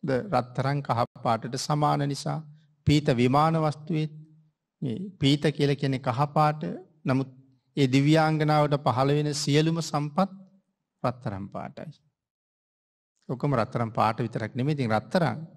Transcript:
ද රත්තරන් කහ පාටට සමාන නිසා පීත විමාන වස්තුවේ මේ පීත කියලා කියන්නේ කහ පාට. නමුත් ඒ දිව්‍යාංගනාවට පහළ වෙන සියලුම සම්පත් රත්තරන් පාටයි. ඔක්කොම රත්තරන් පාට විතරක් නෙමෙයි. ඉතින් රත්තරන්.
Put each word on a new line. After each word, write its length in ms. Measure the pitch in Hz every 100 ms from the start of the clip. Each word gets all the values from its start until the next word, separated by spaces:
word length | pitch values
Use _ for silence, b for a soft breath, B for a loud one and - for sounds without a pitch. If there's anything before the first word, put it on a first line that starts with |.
ද 60 | 160 131 156
රත්තරන් 500 | 135 123 - 135 143
කහ 180 | 143 120 123 -
පාටට 380 | 123 113 120 127
සමාන 460 | - 151 147 147
නිසා 360 | 143 139 - 147 - b b _ -
පීත 200 | 147 151
විමාන 440 | 123 123 139 156 165
වස්තුවේ 520 | 156 143 - 160 156 151 - _ _ _ _ _
මේ 160 | 139 113 - -
පීත 280 | 139 143 156
කියලා 260 | 147 143 143
කියන්නේ 240 | 143 131
කහ 200 | 131 117 147
පාට. 340 | 143 151 151 170 262 370 _
නමුත් 280 | - 131 131 - - _ _ -
ඒ 100 | 135
දිව්‍යාංගනාවට 880 | 135 139 156 156 156 151 151 147 139
පහළ 300 | 147 120 139
වෙන 200 | 147 147
සියලුම 440 | 147 - 143 160 165
සම්පත් 500 | 160 147 147 147 196 - - _ _ _ _ _
රත්තරන් 420 | 131 123 120 98 95
පාටයි. 440 | - - - - - _ _ _ _ _ _ _ _ _ _ _ _ _
ඔක්කොම 220 | 120 147
රත්තරන් 380 | 135 107 131 117
පාට 260 | 113 110 113
විතරක් 340 | 113 - 110
නෙමෙයි. 220 | - 131 151
ඉතින් 160 | 123
රත්තරන්. 480 | 110 - 185 156 117 160